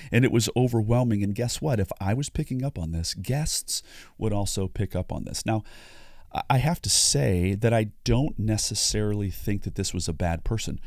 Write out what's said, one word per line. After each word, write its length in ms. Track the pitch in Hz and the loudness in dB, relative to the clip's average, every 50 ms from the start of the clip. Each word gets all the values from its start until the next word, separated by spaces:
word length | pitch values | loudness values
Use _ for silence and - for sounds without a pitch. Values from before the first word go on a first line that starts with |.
| - - | -6 2
and 140 | - 117 127 | 4 6 6
it 80 | 113 107 | 6 6
was 160 | 113 107 - - | 4 2 2 2
overwhelming. 680 | 123 127 123 120 113 107 107 117 123 127 120 110 101 101 | 2 2 4 2 2 2 2 2 2 4 2 2 2 0
And 120 | 101 101 | 0 0
guess 260 | 113 120 120 - - | -2 -2 -2 -4 -2
what? 180 | 151 156 127 104 | -2 0 2 2
If 120 | 92 - - - | 0 -2 -4 -4
I 140 | 95 95 110 | -2 -2 -2
was 160 | 135 147 - | -2 -2 -4
picking 340 | - - - - 131 127 131 | -4 -4 -4 -4 -4 -4 -4
up 140 | 143 - 90 | -4 -4 -4
on 140 | 82 80 82 | -4 -4 -2
this, 200 | 82 82 - - | -2 -4 -4 -6
guests 680 | 101 95 - 127 147 160 - - - - - - - - - - - - - - | -6 -4 -2 -2 -2 -2 -2 -2 -4 -4 -6 -6 -8 -8 -12 -18 -20 -20 -20 -8
would 160 | - 107 110 104 | -4 -2 0 0
also 360 | 101 98 - - 101 95 92 | 0 0 0 -2 -2 -2 -2
pick 280 | - - 98 - - | -2 -2 -2 -2 -2
up 160 | 92 90 - - | -4 -4 -4 -6
on 120 | - - | -8 -8
this. 200 | - - - - | -8 -8 -4 -2
Now, 180 | 113 110 107 - - - - - - - - - - - - - - - | 0 0 -2 -2 -6 -12 -20 -20 -20 -20 -20 -20 -20 -20 -20 -16 -10 -8
I, 100 | - - - | -2 2 2
I 60 | 135 131 | 4 4
have 220 | 123 151 170 - - | 4 2 0 0 0
to 80 | - | 0
say 640 | - - - - - 143 139 110 92 87 87 95 101 | 2 2 4 4 2 2 4 4 4 4 2 2 2
that 200 | 104 113 113 117 | 2 4 4 4
I 140 | 113 110 107 - - - | 4 2 0 -4 -4 0
don't 340 | 123 117 123 147 - - - | 2 2 4 2 0 -2 -2
necessarily 920 | 98 110 107 104 - - 107 - - - - 107 107 104 104 104 101 95 | 0 0 0 0 0 -2 -2 0 0 0 0 0 0 0 0 0 0 -2
think 320 | - - - 110 101 101 - | -4 -4 -2 -2 -2 -2 -2
that 100 | 87 - | -4 -4
this 180 | - 98 - - | -2 -2 -2 -2
was 160 | 92 - 90 | -2 -2 -2
a 60 | 78 | -2
bad 300 | - 90 85 85 80 - | 0 0 0 0 0 0
person. 360 | - - 98 - - - - - | -2 -2 0 -2 -4 -6 -6 -8